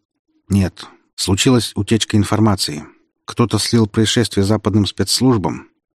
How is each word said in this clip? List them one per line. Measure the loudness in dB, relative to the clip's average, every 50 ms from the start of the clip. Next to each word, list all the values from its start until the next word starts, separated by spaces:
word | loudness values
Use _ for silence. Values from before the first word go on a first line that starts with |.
| _ _ _ _ _ _ _ _ _ -2
«Нет. | 0 0 0 -2 -4 -10 -20 -20 -20 _ _ _ _
Случилась | -8 -4 -2 -2 0 2 2 2 2 0 -2 -6
утечка | -6 -2 0 0 0 0 0 0
информации. | 0 0 2 2 2 2 2 2 0 -2 -6 -6 -8 -12 -14 _ _ _ _ _ _ _
Кто-то | -6 -2 -2 0 0 0 -2
слил | -2 0 2 2 2
происшествие | 2 2 0 0 2 2 0 0 0 0 0 0
западным | 2 0 0 0 0 2 2 0
спецслужбам. | 0 -2 -4 -4 -2 -2 0 2 2 2 2 0 -4 -6 -8 -12 -18 _ _ _ _